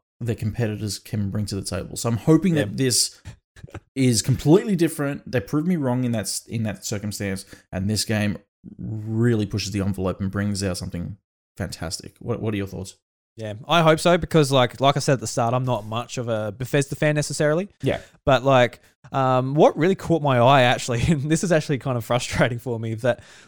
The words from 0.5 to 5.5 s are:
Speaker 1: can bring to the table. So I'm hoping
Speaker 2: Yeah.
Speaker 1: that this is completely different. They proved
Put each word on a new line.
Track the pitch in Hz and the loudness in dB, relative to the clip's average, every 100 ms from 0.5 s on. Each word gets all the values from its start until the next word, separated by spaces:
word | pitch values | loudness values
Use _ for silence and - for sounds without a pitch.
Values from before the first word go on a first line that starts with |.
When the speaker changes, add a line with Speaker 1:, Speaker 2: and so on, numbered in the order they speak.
| 110 113 104 104 - | -4 -4 -4 -6 -8
Speaker 1:
can | - 110 98 | -6 -4 -4
bring | 104 101 | -4 -4
to | 98 | -6
the | |
table. | - 90 82 - | -6 -8 -8 -6
So | 117 | -4
I'm | 117 | 0
hoping | - 160 190 156 | 4 4 4 0
Speaker 2:
Yeah. | 107 | -2
Speaker 1:
that | 107 | -2
this | 131 113 - - - - _ - - - - - | 0 0 -2 -6 -18 -18 _ -20 -20 -20 -10 0
is | 127 110 | 2 2
completely | - 127 143 185 233 180 | 0 0 4 4 4 0
different. | 165 - 143 143 - | 0 0 -6 -6 -6
They | 123 | -4
proved | - | -2